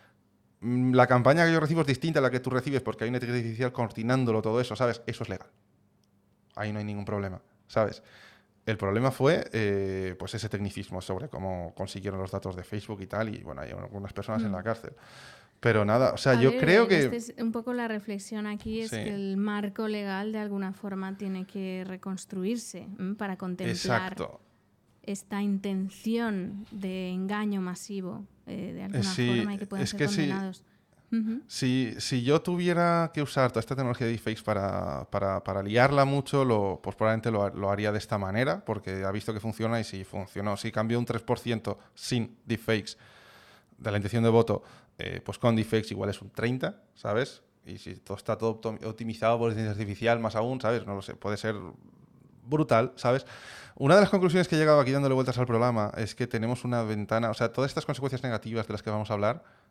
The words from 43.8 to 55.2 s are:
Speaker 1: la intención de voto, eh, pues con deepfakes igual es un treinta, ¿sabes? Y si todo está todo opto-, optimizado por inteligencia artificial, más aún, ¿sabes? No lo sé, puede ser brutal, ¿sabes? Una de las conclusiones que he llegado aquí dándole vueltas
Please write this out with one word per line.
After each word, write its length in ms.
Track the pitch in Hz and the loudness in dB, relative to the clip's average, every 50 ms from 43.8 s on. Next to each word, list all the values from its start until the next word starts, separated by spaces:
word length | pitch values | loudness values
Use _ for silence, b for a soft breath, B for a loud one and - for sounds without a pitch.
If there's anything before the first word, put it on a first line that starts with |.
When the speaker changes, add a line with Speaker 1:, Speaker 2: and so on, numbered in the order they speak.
| - 107 | -4 -2
Speaker 1:
la 60 | 101 104 | -2 0
intención 240 | 98 101 117 120 113 | 0 0 0 4 4
de 80 | 113 | 6
voto, 320 | 113 117 113 113 104 98 B B B B B B B - | 8 6 6 4 2 -2 B B B B B B B -10
eh, 220 | - 90 90 90 - | -10 -8 -8 -10 -10
pues 140 | - - - | -10 -4 0
con 180 | - 120 113 | 2 2 4
deepfakes 340 | 110 107 - - 110 107 - | 4 2 2 0 0 0 -2
igual 200 | 101 98 98 101 | -4 -4 -4 -4
es 120 | 98 - 101 | -4 -6 -10
un 80 | 98 | -14
treinta, 500 | - - 110 117 127 131 147 160 208 - _ _ _ | -8 -4 -2 -2 -2 -2 -2 -4 -6 -8 _ _ _
¿sabes? 480 | - - 110 104 113 131 - - - _ _ _ _ - | -8 -4 -2 0 0 -2 -4 -6 -16 _ _ _ _ -18
Y 120 | - 95 - | -16 -16 -14
si 180 | - 92 92 | -12 -14 -14
todo 200 | 90 - - 98 | -14 -12 -10 -10
está 220 | - - - 110 104 | -8 -4 -4 -4 0
todo 120 | 113 113 | 0 -2
opto-, 280 | 110 110 - 113 107 - - 110 | -2 -2 -4 -6 -6 -6 -8 -8
optimizado 480 | 110 - 117 113 107 - - 113 117 117 | -8 -6 -6 -6 -4 0 2 2 2 4
por 120 | 117 117 | 2 0
inteligencia 320 | 107 107 110 107 104 104 110 | 0 0 -2 -2 -2 -4 -4
artificial, 380 | 101 101 - 117 113 120 117 | -6 -4 0 2 2 2 2
más 160 | 113 110 113 | 2 -2 0
aún, 240 | 110 110 123 131 127 | -2 -2 -2 -2 -2
¿sabes? 260 | - 107 120 113 98 | 0 0 0 0 -2
No 80 | - 101 | -4 -8
lo 80 | 98 95 | -8 -8
sé, 120 | - - | -10 -10
puede 220 | - - 98 104 101 | -8 -4 -4 -4 -2
ser 180 | - 110 110 101 87 85 - - - - - - - - _ - - - _ - - | -2 -4 -4 -4 -8 -14 -16 -18 -20 -20 -20 -20 -20 -20 _ -20 -20 -20 _ -18 -8
brutal, 480 | 123 143 156 156 123 131 113 120 127 - | -2 0 0 4 4 6 4 4 4 0
¿sabes? 300 | - - 123 123 135 131 B B B B B B B B B B | -2 2 2 2 2 0 B B B B B B B B B B
Una 180 | B 135 139 170 | B 6 8 10
de 80 | 202 202 | 10 8
las 80 | 196 | 8
conclusiones 360 | - 190 180 180 151 185 175 | 6 4 4 4 4 4 2
que 100 | - 175 | 4 4
he 20 | 156 | 4
llegado 200 | 156 156 151 147 | 6 8 8 8
aquí 100 | 135 123 | 6 6
dándole 240 | 135 139 139 135 131 | 4 2 2 4 4
vueltas 240 | 131 | 2